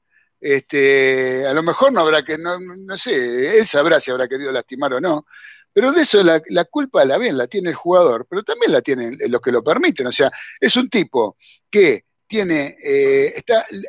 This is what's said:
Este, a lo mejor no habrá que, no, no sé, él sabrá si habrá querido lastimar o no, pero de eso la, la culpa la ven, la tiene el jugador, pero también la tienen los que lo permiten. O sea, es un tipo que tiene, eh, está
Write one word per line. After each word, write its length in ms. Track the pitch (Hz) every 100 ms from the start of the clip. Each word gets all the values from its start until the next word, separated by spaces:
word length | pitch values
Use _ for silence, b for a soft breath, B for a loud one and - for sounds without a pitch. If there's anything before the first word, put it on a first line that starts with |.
| _ _ _ _
Este, 1080 | 147 139 - 143 139 139 135 131 131 131 139
a 60 |
lo 100 | 143
mejor 300 | 165 156 269
no 80 | 233
habrá 200 | 160 156
que, 140 | 147 156
no, 220 | 170 180
no 380 | 180 185 190 190
sé, 600 | 254 160 123 120 143 220
él 80 | 220
sabrá 360 | 143 151 156
si 100 | -
habrá 160 | 127 127
querido 240 | 131 139
lastimar 420 | 127 - 127 143
o 60 | 127
no, 260 | 170 151 - B B B B
pero 220 | - 247
de 80 | 320
eso 200 | 302 202
la, 200 | 180 160 160
la 160 | 180 175
culpa 400 | 302 269 190 139
la 120 | 151
ven, 200 | 240 139
la 100 | 120
tiene 220 | 202 180
el 60 | 151
jugador, 520 | 170 180 170 117 127
pero 140 | 180
también 300 | 220 466 453
la 80 | 135
tienen 360 | 120 131 117 120 120
los 100 | 120
que 140 | -
lo 100 | 123
permiten. 440 | 113 190 349 - 123
O 40 |
sea, 180 | - 135 B B B
es 160 | 247 240
un 140 | -
tipo 480 | 226 170 131 107 - b b _
que 320 | 208 175 107 _ _ -
tiene, 480 | 220 190 160 139 -
eh, 480 | 147 139 135 135 143
está 320 | - - 226 - 196